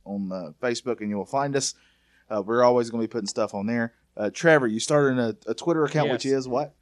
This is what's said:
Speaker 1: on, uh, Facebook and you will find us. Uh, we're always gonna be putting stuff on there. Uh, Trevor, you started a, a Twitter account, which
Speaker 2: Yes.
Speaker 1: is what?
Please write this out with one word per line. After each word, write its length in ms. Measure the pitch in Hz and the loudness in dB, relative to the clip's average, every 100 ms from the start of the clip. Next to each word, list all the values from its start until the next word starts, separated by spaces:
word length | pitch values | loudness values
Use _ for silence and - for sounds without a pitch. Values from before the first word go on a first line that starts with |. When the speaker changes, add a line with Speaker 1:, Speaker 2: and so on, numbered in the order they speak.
Speaker 1:
on, 280 | - 101 95 | -10 -6 -6
uh, 180 | 95 78 - | -8 -10 -6
Facebook 400 | 123 120 127 110 | -4 -4 -4 -6
and 80 | 104 | -4
you 60 | 104 | -6
will 80 | |
find 300 | 95 139 143 | -4 -2 -2
us. 200 | 139 - - _ _ _ _ - | -2 -4 -8 _ _ _ _ -6
Uh, 120 | 107 | -4
we're 220 | 98 120 | 0 4
always 260 | 123 123 117 | 6 4 2
gonna 120 | 117 | -2
be 60 | 113 | -4
putting 180 | 120 98 | -4 -4
stuff 280 | - 104 | -2 -4
on 120 | 101 104 | -2 -2
there. 260 | 120 117 - _ - | -2 -4 -6 _ -6
Uh, 140 | 104 | -6
Trevor, 340 | - 165 156 123 | 2 4 6 4
you 100 | 110 | -2
started 380 | - 147 139 127 | 0 2 4 2
a, 320 | 117 104 - | 0 -4 -6
a 40 | |
Twitter 300 | 113 175 160 | -4 0 0
account, 260 | 147 156 147 | 2 2 0
which 140 | 120 | 0
Speaker 2:
Yes. 100 | 135 135 | 0 -2
Speaker 1:
is 80 | 127 | 0
what? 260 | 123 - _ | -4 -4 _